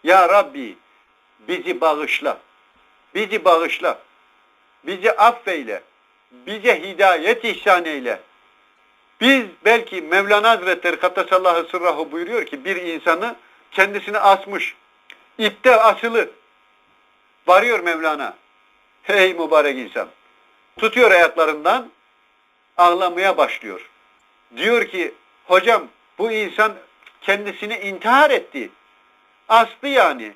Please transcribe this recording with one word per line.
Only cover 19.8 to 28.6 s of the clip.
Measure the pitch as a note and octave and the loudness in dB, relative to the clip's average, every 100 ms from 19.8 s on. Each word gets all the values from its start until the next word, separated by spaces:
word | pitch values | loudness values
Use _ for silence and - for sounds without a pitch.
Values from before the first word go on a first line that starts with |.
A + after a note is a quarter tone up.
| A2 A#2 G2 _ _ _ _ _ _ - | -8 -10 -10 _ _ _ _ _ _ -6
Tutuyor | A3+ A#3+ A3+ | -4 2 4
ayaklarından, | F3+ E3 E3 D#3 D3+ D#3+ B3 A#3+ _ _ _ _ _ _ _ _ - | 6 4 2 -2 0 -2 -2 -4 _ _ _ _ _ _ _ _ 2
ağlamaya | F3 F3+ F3+ F3 F#3+ D#3 | 2 2 -2 0 0 2
başlıyor. | C3 - A2 F#2 - _ _ _ _ _ _ A#2+ | 0 -2 -12 -16 -18 _ _ _ _ _ _ -6
Diyor | F#3+ A#3 - | 0 0 -2
ki, | F#3 D#3+ - _ _ - | -6 -8 -10 _ _ 0
"Hocam | F#3 F#3 G#3+ C3+ _ _ - | 2 2 0 -2 _ _ -6
bu | A3 | -4
insan | A3 G3+ - G#3+ G3 _ _ - _ | -4 -6 -2 -2 -2 _ _ -20 _
kendisini | - G3+ G#3 G3 G#3 A3 | -4 -4 -6 -12 -10 -8
intihar | G3 F#3+ A3 C4 D4 | -10 -6 2 4 4
etti. | G#3+ - C#3 | 2 -4 -12